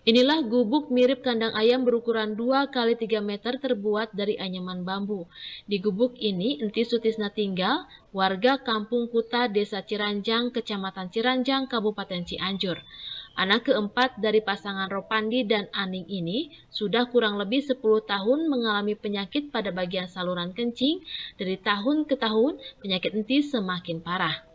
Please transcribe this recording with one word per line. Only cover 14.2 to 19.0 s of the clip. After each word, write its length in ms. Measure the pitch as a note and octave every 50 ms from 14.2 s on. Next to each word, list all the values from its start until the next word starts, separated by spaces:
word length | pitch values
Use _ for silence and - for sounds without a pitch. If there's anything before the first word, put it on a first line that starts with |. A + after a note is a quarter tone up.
| G3 A3 G#3 A3
pasangan 480 | G#3+ G3+ G3 G3 - G3+ G3 G3 G3 F#3+
Ropandi 560 | G3 G3 F#3+ - A3 A3 G#3+ A3 A3+ B3+ B3+
dan 240 | G3+ A3+ G#3 G3+ - -
Aning 320 | G#3 G3+ F#3 F#3 F#3 F3 -
ini 400 | G3+ F#3+ E3+ E3 F3+ A#3+ E4+ D4 - - - _ -
sudah 400 | - G#3+ G3+ F3+ A#3 B3 B3 B3
kurang 240 | A#3+ A3+ G#3+ G3+
lebih 240 | G3+ G3+ F#3+ A3 C#4
sepuluh 400 | C#4 - B3+ B3+ - G#3+ G#3+ A3
tahun 480 | G#3+ G#3+ G#3 G3+ F#3+ G#3+ B3+ D4+ E4 E4
mengalami 480 | C#4+ B3 A#3 A3 G#3 G#3 G#3 G#3 G#3
penyakit 560 | G#3